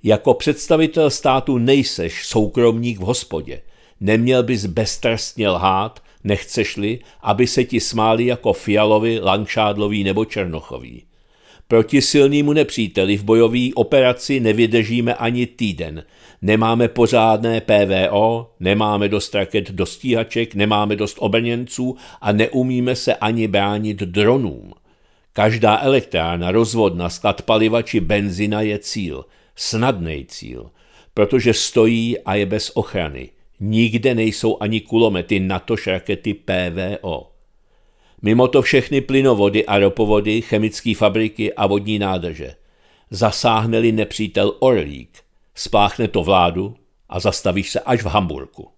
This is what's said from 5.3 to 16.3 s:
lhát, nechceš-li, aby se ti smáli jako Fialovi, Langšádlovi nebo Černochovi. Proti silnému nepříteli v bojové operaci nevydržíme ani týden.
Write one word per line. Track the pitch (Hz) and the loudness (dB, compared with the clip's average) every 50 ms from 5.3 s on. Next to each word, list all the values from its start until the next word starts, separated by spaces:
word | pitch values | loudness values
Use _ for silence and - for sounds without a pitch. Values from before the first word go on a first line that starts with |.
| - - 110 101 | -6 -4 -2 0
lhát, | 92 85 87 98 95 95 101 113 - - _ _ _ _ _ | 0 0 0 0 0 0 -2 -4 -8 -14 _ _ _ _ _
nechceš-li, | 104 104 98 - - - - 107 - - - 101 104 117 117 - - _ _ | -2 -2 -2 -2 -6 -4 -2 -2 -2 -2 -4 -4 -4 -4 -6 -10 -20 _ _
aby | - - 101 98 127 120 | -4 -4 0 0 0 0
se | - - 120 | 2 0 0
ti | 120 - 113 | 0 0 -4
smáli | - - - 113 107 113 113 113 120 | -4 -2 -2 0 2 2 2 2 2
jako | 123 123 117 - 113 98 | 0 -2 -2 0 -2 -2
Fialovi, | - - - 101 104 107 107 107 107 110 117 113 113 | -2 -2 0 2 2 4 4 4 2 2 0 -2 0
Langšádlovi | 92 92 92 101 107 101 - 113 107 107 104 101 104 101 104 104 98 | 0 0 0 0 -2 -4 -2 -2 0 0 0 -2 -2 -2 -2 -2 -2
nebo | 95 95 104 110 | -2 0 -2 -2
Černochovi. | 110 - 107 98 90 80 78 - - 64 64 62 60 60 58 - _ _ _ _ _ _ _ _ _ _ _ - _ | -4 -4 -6 -6 -6 -6 -10 -10 -12 -14 -14 -14 -16 -20 -20 -20 _ _ _ _ _ _ _ _ _ _ _ -4 _
Proti | 117 113 110 - - 139 | 2 2 4 4 2 2
silnému | 131 - - 147 139 139 143 147 147 147 147 | 2 4 4 4 4 6 4 2 2 2 2
nepříteli | 156 147 - - - 113 92 - 101 95 98 104 98 | 2 0 0 0 -4 -4 -2 0 0 0 2 0 -2
v | 101 | 2
bojové | 104 113 113 117 113 117 123 123 131 131 | 2 4 4 4 4 2 0 -2 -2 0
operaci | - 113 - - 139 131 123 123 - - - 143 135 | 0 0 2 4 4 4 4 2 0 -4 -4 -2 0
nevydržíme | 120 110 107 110 117 110 110 117 110 104 117 120 120 117 120 | 2 2 2 4 2 4 4 0 0 0 -2 -2 0 -2 -2
ani | - 120 113 120 123 123 120 | -2 -2 -2 -2 -2 -4 -4
týden. | _ - 123 104 90 - 87 80 73 80 - _ _ _ _ - | _ -4 -4 -4 -4 -6 -8 -10 -10 -14 -16 _ _ _ _ -20